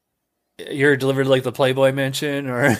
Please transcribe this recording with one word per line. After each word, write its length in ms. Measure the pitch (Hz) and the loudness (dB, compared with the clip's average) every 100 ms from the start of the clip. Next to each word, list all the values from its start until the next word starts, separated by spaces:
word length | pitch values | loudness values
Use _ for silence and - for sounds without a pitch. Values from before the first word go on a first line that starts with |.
| _ _ _ _ _ - | _ _ _ _ _ -18
you're 380 | 85 147 143 131 | -10 0 2 2
delivered, 320 | 135 135 135 | 0 0 2
like, 160 | 131 | 2
the 80 | 123 | 0
Playboy 400 | - 131 131 135 | 0 0 2 2
Mansion 560 | 135 135 135 151 143 139 | 2 -4 -4 -6 -6 -6
or 300 | 123 139 | 0 0